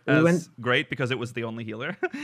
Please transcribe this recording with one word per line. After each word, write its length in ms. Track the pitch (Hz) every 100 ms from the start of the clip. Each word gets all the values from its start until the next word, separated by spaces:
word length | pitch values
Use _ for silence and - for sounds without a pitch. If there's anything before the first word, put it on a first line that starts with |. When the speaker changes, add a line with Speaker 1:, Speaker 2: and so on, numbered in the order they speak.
| -
Speaker 1:
We 60 |
Speaker 2:
as 100 | 135
Speaker 1:
went 260 | 165 175 - -
Speaker 2:
great 280 | 123 131 151
because 220 | 147 123
it 80 | 127
was 140 | 120
the 100 | 120
only 200 | 113 113
healer. 340 | 107 107 147 190
<laughs> 60 | 370 285